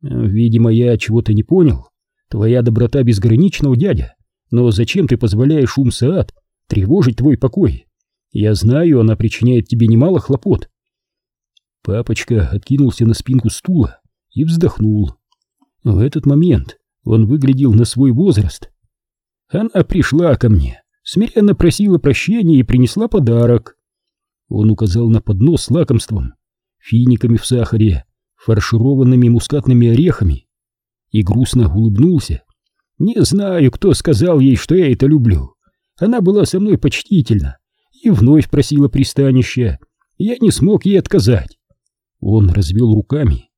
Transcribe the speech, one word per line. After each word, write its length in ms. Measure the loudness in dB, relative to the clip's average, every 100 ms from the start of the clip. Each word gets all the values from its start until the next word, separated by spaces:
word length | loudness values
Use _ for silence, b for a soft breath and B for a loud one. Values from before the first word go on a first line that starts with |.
«Видимо, 680 | -8 -4 -2 0 0 2 2
я 260 | 2 0 -2
чего-то 340 | -2 -4 0
не 100 | -2
понял. 460 | 0 2 2 0 -8 _ _ _ _
Твоя 340 | -4 0 0
доброта 400 | 0 0 0 0
безгранична, 680 | 0 0 2 2 2 0 0
о 40 |
дядя. 400 | 0 0 -2 -6 _ _ _ _
Но 200 | 0 0
зачем 380 | 0 -2 -2 -2
ты 80 | 0
позволяешь 600 | 0 0 0 0 -2 0
Ум 140 | -2
Саад 440 | 0 -2 -2 -4 -8 _ _ _
тревожить 500 | -4 0 0 0 0
твой 200 | 0 0
покой? 500 | -2 -2 -2 -2 _ _ _ _ _
Я 240 | -4 -2
знаю, 460 | 0 0 2 2 2
она 160 | 2 0
причиняет 500 | -4 -2 0 0 -2
тебе 220 | 0 2
немало 320 | 4 2 0
хлопот». 500 | -2 -4 -2 -4 -4 _ _ _ _ _ _ _ _ _ _ _
Папочка 680 | -6 -6 -4 -8 -2 -2 0
откинулся 580 | -4 -2 0 0 2 0
на 80 |
спинку 360 | 0 0 -2 -2
стула 500 | -6 -4 0 0 -4 _ _ _
и 140 | -6
вздохнул. 720 | -2 0 -2 0 -2 0 -2 -6 _ _ _ _ _ _
В 160 | -2 0
этот 280 | 0 0 0
момент 520 | 2 2 0 -2 -14 _ _
он 240 | -2 2 2
выглядел 460 | 2 0 0 2
на 120 | 2
свой 280 | 2 0 0
возраст. 580 | 2 0 0 -2 -6 -20 _ _ _ _ _ _ _ _
«Она 320 | -6 -4 -2
пришла 500 | -2 -2 -2 0 0 0
ко 120 | 2
мне, 340 | 2 0 -8 _ _
смиренно 520 | -8 -4 -2 0 0
просила 440 | 2 0 0 0 2
прощения 600 | 0 -2 -2 -2 2 2
и 40 |
принесла 460 | 2 0 0 0 -2
подарок». 680 | 0 0 2 2 0 -2 _ _ _ _ _ _ _ _
Он 220 | 0 0
указал 380 | 0 -2 0 0
на 120 | 0
поднос 420 | 0 0 2 0
с 60 | -2
лакомством, 640 | -2 0 -2 -2 -8 -8 -12 _ _ _ _
финиками 580 | -4 0 2 0 0 -2
в 100 | -2
сахаре, 580 | -4 -2 0 0 0 -6 _ _ _
фаршированными 920 | -4 -2 0 -2 0 2 2 4 4
мускатными 600 | 2 -2 -4 0 2 4
орехами, 580 | 2 0 0 -2 -4 _ _ _ _ _ _ _
и 120 | -4
грустно 520 | -2 -2 0 0 0
улыбнулся. 680 | 0 -2 2 2 0 -4 -10 _ _ _ _ _ _
«Не 220 | -4 0
знаю, 500 | 0 0 -2 0 0
кто 220 | 0 -2
сказал 460 | 0 0 0 2 2
ей, 160 | 2 0
что 180 | 0
я 180 | 0 2
это 140 | 0 2
люблю. 480 | 2 2 0 -4 _ _ _ _ _
Она 220 | -4 0
была 240 | 0 0
со 160 | -2 -2
мной 180 | -2 -2
почтительна 800 | -2 -6 -2 -2 0 -2 -2 -10 _ _ _ _
и 80 | -2
вновь 400 | 2 4 4 2
просила 380 | -4 -4 0 0
пристанища. 880 | 0 -4 0 0 2 0 -2 -4 -6 _ _ _ _
Я 180 | -6 0
не 120 | 0
смог 340 | 2 0 0
ей 140 | 0 0
отказать». 600 | 0 0 2 0 -2 _ _ _ _ _ _ _
Он 300 | -2 2 2
развёл 440 | 0 -2 0 2
руками. 560 | 0 0 -2 -2 -2 -8